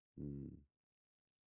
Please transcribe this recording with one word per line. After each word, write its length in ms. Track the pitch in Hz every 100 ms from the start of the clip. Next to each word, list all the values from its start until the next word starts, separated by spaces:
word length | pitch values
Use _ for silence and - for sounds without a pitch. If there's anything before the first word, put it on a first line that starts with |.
| _ 73
Mm. 300 | 73 69 71 71 71 _ _ _ _ _ _ _